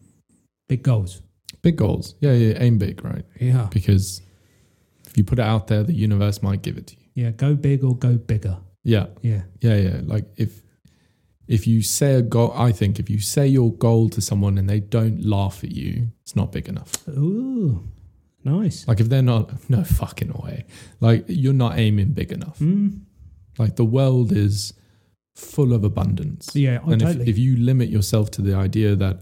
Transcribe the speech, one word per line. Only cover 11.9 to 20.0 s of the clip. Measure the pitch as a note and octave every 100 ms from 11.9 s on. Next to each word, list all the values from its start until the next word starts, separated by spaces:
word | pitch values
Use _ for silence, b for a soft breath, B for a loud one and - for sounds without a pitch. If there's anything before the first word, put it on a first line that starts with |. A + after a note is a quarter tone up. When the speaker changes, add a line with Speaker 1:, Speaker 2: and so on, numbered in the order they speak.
| - C#3+
Speaker 2:
a | C3
goal, | A2+ A#2 A#2
I | - A#2+
think | G#2 G2+ G2+
if | -
you | G#2
say | - D3+ C#3
your | C3+ A#2
goal | - A#2 A2+ A2
to | -
someone | - G#2 G2+ G2
and | F#2+
they | G#2
don't | G2+ A#2 A2+ G#2+
laugh | G#2 G2 F#2+ -
at | -
you, | - - - A#2 -
it's | - -
not | -
big | - -
enough. | F#3+ - - -
Speaker 1:
Ooh, | C#3 D#3+ G#3+ C4 B3 E3 F2+ - - - _ _ _
nice. | C3+ F3 G#3 - -
Speaker 2:
Like, | G#2
if | A2
they're | C3+
not, | B2 A2+ - - -
no | A#2
fucking | - -